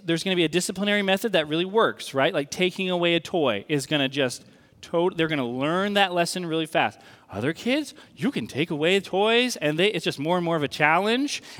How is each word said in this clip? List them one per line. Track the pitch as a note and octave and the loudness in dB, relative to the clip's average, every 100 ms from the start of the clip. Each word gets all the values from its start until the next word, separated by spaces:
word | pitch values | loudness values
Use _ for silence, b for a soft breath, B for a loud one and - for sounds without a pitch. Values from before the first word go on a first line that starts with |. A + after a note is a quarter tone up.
| F3 | -4
there's | E3 | -2
gonna | G3 F3 | 0 0
be | D#3+ | 2
a | |
disciplinary | E3 - F#3 G3+ G#3 | 0 -2 -4 0 0
method | G3 G3 A#3 | 2 0 2
that | F3+ D3 | 0 0
really | D#3+ F#3 | -2 0
works, | A3 D#3+ G2+ - | 2 2 0 -4
right? | C3+ D3+ | 2 2
Like | F3 C#3+ | 2 -4
taking | - F3+ F#3 F#3 | -2 -2 0 -2
away | F3+ F3 E3+ | 0 2 0
a | |
toy | - F3+ C3+ G2+ - | 0 0 2 0 -2
is | D3 C3 | -4 0
gonna | D3+ C3+ | 0 0
just, | C3+ B2+ - - b b b | 0 -2 -2 -16 b b b
tot-, | - E3+ F3+ E3+ | -4 0 0 0
they're | D#3+ | -2
gonna | D3 A#2+ | 0 -2
learn | B2+ D3 F3 G#3 G3+ | -2 -2 0 0 2
that | F#3+ | 2
lesson | F3+ E3+ F#3 E3+ | 2 0 -2 -4
really | D#3+ D#3 | -4 0
fast. | C#3 A2+ - B B B | 2 2 -2 B B B
Other | G2 C3 | -6 -4
kids, | E3 A#3 C#4+ D4 - B - | -4 -2 -2 -4 -12 B -4
you | G#3+ | -4
can | - B2+ | -2 -6
take | B2 E3 | -4 -2
away | D3+ D#3+ G3 | 0 2 0
toys, | - F#3 G#3+ A#3 B3 - | 0 0 2 2 2 0
and | D3+ D#3 | -2 2
they, | G3+ | 0
it's | E3+ F3 | 0 -4
just | C#3 | -4
more | D3+ F3+ | 0 0
and | E3+ | 0
more | E3 | 0
of | |
a | C#3 | -2
challenge, | - D3+ E3+ G#3 B3 C#4+ - B | 2 4 4 2 0 -2 -4 B